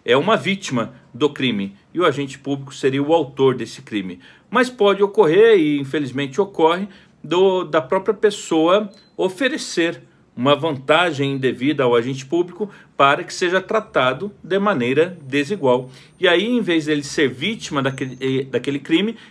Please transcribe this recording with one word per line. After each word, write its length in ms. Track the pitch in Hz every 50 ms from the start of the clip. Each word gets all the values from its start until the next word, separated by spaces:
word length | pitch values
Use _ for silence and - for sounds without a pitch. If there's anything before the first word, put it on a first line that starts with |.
| _
é 120 | 113 120
uma 200 | 135 156 196 220
vítima 580 | 170 127 180 196 196 - - 131 120 110 104 - - - _ -
do 160 | 120 147 147
crime, 460 | 147 - 135 123 110 101 98 98 - - _ _ -
e 60 | 151
o 40 | 180
agente 340 | 165 135 143 139 135 135 -
público 360 | - 139 139 135 135 - -
seria 280 | - - 135 131 139 143
o 120 | 147 165
autor 400 | 170 156 160 - - 135 131 123
desse 280 | 113 113 110 - - -
crime. 360 | - 113 104 95 92 - - - - - _ _ _
Mas 180 | - 240 254 254
pode 340 | - - 202 202 196 190 202
ocorrer, 540 | 196 202 220 202 151 160 190 220 233 220 190
e 200 | 156 151 147 143
infelizmente 640 | 139 135 - 156 147 123 117 135 143 135 135 -
ocorre, 480 | 196 196 - - 165 160 170 185 202 202 - - - _ _ _ -
do, 400 | 151 160 175 190 196 185 185 175
da 180 | 160 151 165
própria 340 | 156 - 190 190 185 226 214
pessoa 760 | 214 - 208 202 - - - 170 160 156 170 185 214 220 202 - - _ _ _
oferecer 840 | - 175 185 185 - 277 254 320 285 - - - 185 165 165 170 - - _ _ _ _ _ _ -
uma 160 | 123 139 143
vantagem 800 | 139 143 165 147 131 135 151 156 170 180 175 151 131 143 139 139
indevida 500 | 135 127 127 110 101 123 143 156 139 135
ao 140 | 123 120
agente 280 | 120 117 131 139 135 -
público 460 | - - 170 180 175 - - 214 196 - - - _ _
para 280 | - 147 139 147 170 175
que 100 | 175 -
seja 260 | - 190 175 180 190
tratado 720 | 185 - - 220 208 - - 156 131 127 131 139 185 208 - - -
de 140 | 156 180
maneira 600 | 196 196 214 196 139 120 120 139 147 160 185 185 175 143
desigual. 680 | 131 127 143 143 139 208 190 143 127 123 127 131 135 - - - - _ _
E 100 | 180 180
aí, 180 | 170 175 196
em 140 | 226 247 240
vez 260 | 202 156 170 160 147
dele 160 | 151 156 147 143
ser 260 | 147 - - 151 127
vítima 540 | 117 113 147 202 226 214 - - 160 143 131
daquele, 340 | 139 135 135 139 131 123 -
eh, 240 | 131 135 131 131 135
daquele 340 | 135 127 120 120 143 139 143
crime, 380 | 143 - 160 170 196 220 226 - - -